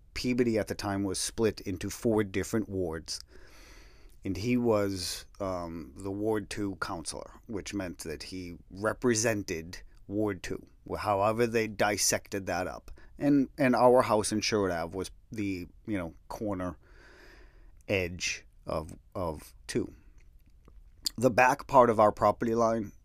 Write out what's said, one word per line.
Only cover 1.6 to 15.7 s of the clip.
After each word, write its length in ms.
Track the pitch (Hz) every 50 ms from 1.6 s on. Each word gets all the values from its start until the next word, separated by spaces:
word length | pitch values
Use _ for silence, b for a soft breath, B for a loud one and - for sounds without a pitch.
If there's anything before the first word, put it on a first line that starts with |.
into 280 | - 101 - - - 95
four 320 | - - - 117 107 107
different 460 | 107 95 95 98 90 - 113 113 - 101
wards. 520 | 95 95 90 80 80 80 78 - - - b b b b b b b b b b b b b b b b b b b b -
And 120 | 98 90
he 200 | 87 104 120 123
was, 680 | 120 120 117 107 104 101 98 98 90 85 85 - - - - - -
um, 540 | 98 95 92 87 87 82 85 85 73 - 71
the 140 | 98 98 98
Ward 380 | 98 104 104 110 110 107 98 -
two 280 | - 104 104 98 90 -
councilor, 500 | - - 95 82 - - - - - - - - -
which 280 | - 110 90 85 - 104
meant 240 | 101 92 85 - -
that 240 | - 80 76 73
he 340 | - - 92 92 90 87 82 71 - -
represented 1080 | 87 95 107 107 107 - - 123 113 110 117 117 110 104 95 - 87 80 80 87 - - - - - - - -
Ward 340 | 98 107 107 104 95 87
two, 220 | - - 95 - - - - - - -
wh-, 60 | 90
however 500 | 85 - 107 101 98 101 110 110 117 120
they 200 | 113 113 117 110
dissected 800 | 110 101 - 107 104 104 - - - 117 98 - - 104 101 92
that 200 | 98 87 87 92
up. 240 | 78 58 57 - - b b b b b -
And, 300 | 147 143 147 139 127 - - -
and 180 | 139 127 123
our 240 | 110 123 123 123 127
house 320 | 120 117 110 110 101 -
in 80 | 107 104
Sherwood 300 | - - 113 104 98 90
Ave 260 | 85 82 85 82 92
was 140 | 95 90 - - - - -
the, 360 | 117 113 101 98 95 90 87 -